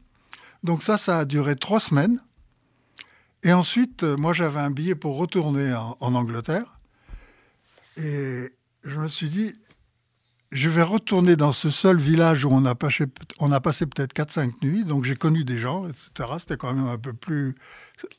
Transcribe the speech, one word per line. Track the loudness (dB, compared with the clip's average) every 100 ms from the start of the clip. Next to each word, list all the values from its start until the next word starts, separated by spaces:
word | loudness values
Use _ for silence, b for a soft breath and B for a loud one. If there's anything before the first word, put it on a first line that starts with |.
| _ B B B B B
Donc | -2 -2
ça, | 0 0
ça | 0 0
a | 0
duré | 0 0 -2
trois | 0 -2
semaines. | 2 2 4 0 -4 _ _ _ b b b b b b b _
Et | 4
ensuite, | 4 4 0 0 0
euh, | -2 0
moi, | 0
j'avais | 0 0 -2
un | -2
billet | -2 -2
pour | -4 -4 -4
retourner | -2 0 0 0 0
en, | -2 -6 -4
en | -2
Angleterre. | 0 -2 -4 -4 -4 -4 _ _ b b b b b b b b b _ -10
Et | -6 -4 -4 -6 -10 -14 _ _
je | -10 -6
me | -6
suis | -4 -4
dit, | -2 -4 -8 _ _ _ _ _ _ _ _ _
je | -2 2
vais | 2
retourner | 2 0 0 4 6
dans | 6 4
ce | 2 -2
seul | 2 4 4
village | 4 4 4 4
où | 4
on | 4 4
a | 0
passé, | -2 -2 -2 -6 -20 -2
on | 0
a | 2
passé | 0 -2
peut-être | -4 -4 -6
quatre, | -4 -4
cinq | -4 -4 -2
nuits. | -2 -2
Donc | 0 -2
j'ai | -2 0
connu | 2 2
des | 0 -4
gens, | -4 -4 -8
et | -12
cetera. | -16 -10 -8 -8
C'était | -8 -8
quand | -4
même | -2 -2
un | -4
peu | -8
plus, | -10 -6 -4 -4 -6 B B B -18 -18